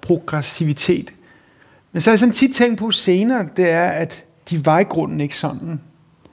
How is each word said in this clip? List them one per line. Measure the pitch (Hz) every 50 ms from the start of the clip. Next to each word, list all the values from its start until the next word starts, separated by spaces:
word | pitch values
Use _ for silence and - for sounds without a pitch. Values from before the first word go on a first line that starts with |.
progressivitet. | - - 175 165 - - 156 151 139 - - - 165 151 143 - - - 175 - - - - _ _ _ _ _ _ _ _ _ _ _ _ _ _ _ -
Men | 170
så | 156 226
har | 226
jeg | 196
sådan | 240 240 -
tit | - 269 247 -
tænkt | - 240 240 226 190
på | 214 226
senere, | 190 - - 190 180 185 214 240 262 240 185 156 -
det | - 180 170
er, | 165 165 175
at | 185 165 156 165 160 - - - _ _ _ _ -
de | 170 156 139
var | 156 156 170
i | 143
grunden | - - 160 156 143 156 151
ikke | 147 143 -
sådan. | - - 143 127 - - 165 160 143 - _ _ _ _ _ _ _ _ _